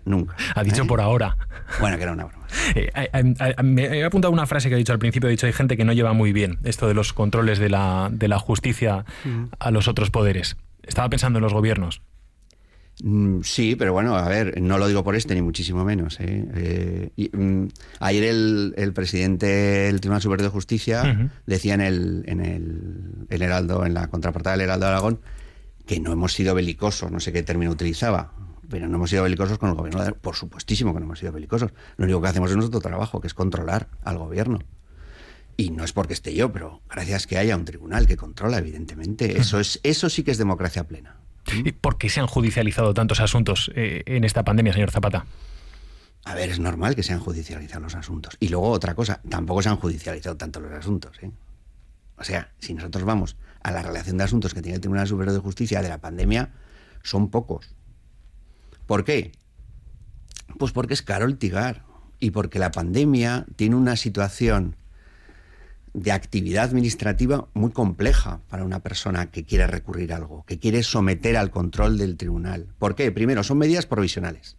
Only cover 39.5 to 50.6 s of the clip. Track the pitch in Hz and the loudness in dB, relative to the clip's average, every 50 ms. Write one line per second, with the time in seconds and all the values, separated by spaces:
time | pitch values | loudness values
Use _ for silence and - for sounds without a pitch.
39.5 | 104 104 104 - - - - 147 156 - - 170 - - 139 - 127 110 110 98 | 2 0 0 0 -2 -2 0 0 0 2 0 0 0 0 0 0 0 2 2 0
40.5 | 92 82 92 90 - 90 82 80 82 73 - - - - - - - - - - | 0 0 -2 -4 -4 -4 -8 -8 -10 -16 -16 -20 -20 -20 -20 -20 -20 -12 -8 -4
41.5 | 107 107 131 151 - - - 143 123 - - 104 - 147 135 117 - 131 113 113 | -4 -2 -2 -2 -4 0 -2 -2 0 0 -2 -2 0 0 -2 0 0 2 2 2
42.5 | 104 120 113 107 - - 113 107 98 117 113 107 104 - 110 101 - 117 117 95 | 2 2 0 0 2 2 2 2 4 2 2 2 2 2 2 4 4 4 4 4
43.5 | 98 - - - - 120 113 107 78 - - - 131 123 113 107 - 120 101 - | 2 0 -2 -2 -2 -2 -2 -2 -4 -6 -4 -2 0 2 2 2 2 2 2 4
44.5 | 104 110 113 107 90 104 104 90 - 104 98 104 - 90 - - - - - - | 4 4 4 4 4 4 2 2 2 2 0 2 0 -2 -6 -8 -14 -16 -16 -16
45.5 | - - - - - - - - - - - _ - - - - 92 87 92 92 | -16 -18 -18 -18 -20 -20 -20 -20 -20 -20 -20 _ -20 -18 -14 -10 -6 -4 -4 -4
46.5 | 90 87 85 90 87 85 87 113 139 113 90 - 92 87 - 90 85 80 80 - | -2 -2 -2 -2 -2 0 0 0 0 0 -2 -2 -4 -4 -4 -4 -6 -6 -8 -10
47.5 | - 78 76 76 - 80 76 78 82 82 78 - 85 76 76 - - - 110 87 | -12 -12 -12 -12 -12 -12 -12 -10 -10 -12 -10 -8 -8 -8 -10 -12 -6 -4 -2 0
48.5 | 87 90 92 113 117 92 - 90 85 - 117 104 98 - - - 90 85 85 80 | 0 2 2 2 2 2 0 -2 -2 -2 -2 -2 -2 -6 -6 -6 -6 -4 -4 -2
49.5 | 90 98 95 110 104 - - 87 80 76 - - 80 - - 90 85 80 87 80 | 0 0 2 2 0 0 0 -4 -4 -4 -6 -8 -10 -8 -10 -10 -10 -10 -10 -12
50.5 | 78 - | -12 -12